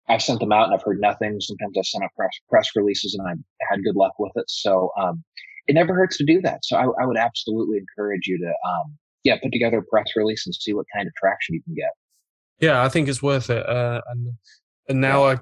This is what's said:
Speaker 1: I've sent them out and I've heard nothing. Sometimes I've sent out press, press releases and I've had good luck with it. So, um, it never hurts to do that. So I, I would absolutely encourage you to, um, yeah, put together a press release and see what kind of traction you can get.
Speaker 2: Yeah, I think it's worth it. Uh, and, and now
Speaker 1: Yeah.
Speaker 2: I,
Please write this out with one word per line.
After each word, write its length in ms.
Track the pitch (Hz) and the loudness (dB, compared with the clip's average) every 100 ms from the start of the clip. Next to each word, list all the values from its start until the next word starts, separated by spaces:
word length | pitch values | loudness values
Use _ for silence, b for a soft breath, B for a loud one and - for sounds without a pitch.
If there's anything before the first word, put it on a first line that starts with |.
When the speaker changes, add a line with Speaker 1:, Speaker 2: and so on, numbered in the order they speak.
| - | 0
Speaker 1:
I've 160 | 113 | 0
sent 160 | - 117 | 2 0
them 120 | 107 | 4
out 140 | 107 113 | 4 4
and 80 | |
I've 80 | 101 | 2
heard 160 | 107 95 | -2 0
nothing. 360 | 104 - 107 104 | 0 0 -4 -4
Sometimes 380 | - 95 101 95 | -8 -8 -6 -4
I've 80 | - | -4
sent 180 | 104 | -4
out 60 | 95 - | -6 -4
press, 160 | 95 - - | -4 -6 2
press 200 | 127 - 107 | 4 4 2
releases 380 | 101 98 98 95 | 2 0 -4 -4
and 80 | 92 | -6
I've 160 | 87 - - - | -8 -10 -8 -4
had 140 | 98 | -2
good 120 | 104 95 | 0 2
luck 180 | 95 - | 2 0
with 140 | 104 117 | -6 -4
it. 100 | - | -6
So, 420 | - 104 92 92 101 | -4 2 2 2 0
um, 240 | 92 85 - - B B B | -2 -4 -10 -20 B B B
it 60 | |
never 200 | 156 175 | 4 4
hurts 240 | 185 180 - | 2 2 2
to 80 | 147 | 2
do 160 | 180 | 4
that. 180 | 185 - | 2 -4
So 140 | - 120 | -2 2
I, 60 | |
I 220 | 127 - 127 | 2 2 0
would 120 | 113 | 0
absolutely 600 | 117 - - 110 104 104 | 0 -2 -4 -2 -2 -4
encourage 480 | 92 - 104 95 92 | -6 -6 -4 -4 -4
you 140 | 90 | -4
to, 80 | 85 | -4
um, 500 | 76 95 85 76 73 _ _ | -4 -4 -4 -6 -12 _ _
yeah, 120 | 131 110 | 0 0
put 120 | 131 | -2
together 280 | 117 117 110 | 0 0 0
a 40 | |
press 300 | 92 107 104 110 | 0 0 0 0
release 320 | 107 107 90 | 0 -2 -8
and 80 | - | -8
see 180 | - | -4
what 140 | 104 - 104 | -4 -4 -6
kind 100 | 85 | -8
of 60 | - | -2
traction 380 | 95 101 - | -2 -2 -4
you 80 | 82 | -8
can 140 | 165 160 | -8 -6
get. 160 | - - _ _ _ _ _ - | -6 -8 _ _ _ _ _ 0
Speaker 2:
Yeah, 220 | 156 127 | 2 4
I 60 | 123 | 2
think 180 | 170 139 | 2 0
it's 140 | 127 | 0
worth 300 | 139 135 123 | 0 0 0
it. 160 | 117 - | -2 -2
Uh, 320 | 123 120 120 - | -2 -2 -4 -6
and, 260 | 123 120 120 _ b _ _ - | -8 -8 -10 _ b _ _ -4
and 120 | 131 | 0
now 260 | 135 139 135 | 4 6 4
Speaker 1:
Yeah. 60 | |
Speaker 2:
I, 60 | 127 | 2